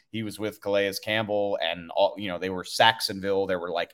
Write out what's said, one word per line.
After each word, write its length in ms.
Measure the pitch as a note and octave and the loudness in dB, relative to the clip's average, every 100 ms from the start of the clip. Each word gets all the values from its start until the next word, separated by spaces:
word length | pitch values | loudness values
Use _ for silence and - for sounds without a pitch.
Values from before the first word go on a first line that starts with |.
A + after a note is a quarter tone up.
| _ | _
he 120 | A2+ | -6
was 160 | G#2+ G2 | -6 -4
with 220 | G#2+ - | -6 -4
Calais 320 | G2+ G2+ G2+ F#2 | 0 2 2 -2
Campbell, 540 | A2 A2 G#2 G#2 G2+ G2+ | -2 0 0 0 0 0
and 300 | E2 F2 E2 | -2 -4 -4
all, 220 | F2+ G2 F2+ | 2 2 2
you 120 | G2+ | -6
know, 80 | F2 | -4
they 120 | F#2 | -4
were 140 | F#2 | -4
Saxonville. 840 | - - A2+ A2 - G2 G2 G2 F#2+ | -4 4 6 4 -2 -4 -2 0 0
There 100 | F2+ | 0
were, 120 | F2 | -2
like, 220 | E2+ E2+ | -2 -4